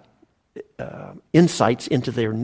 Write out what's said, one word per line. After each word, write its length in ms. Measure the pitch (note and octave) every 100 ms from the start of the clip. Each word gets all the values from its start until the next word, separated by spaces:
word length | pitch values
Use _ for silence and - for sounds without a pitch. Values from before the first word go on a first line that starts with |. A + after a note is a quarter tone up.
| _ _ _ _ _ - - -
uh, 340 | - - G2 - _
insights 540 | D#3 F3 - A2 B2 -
into 240 | C3+ B2
their, 220 | A#2 A2 A2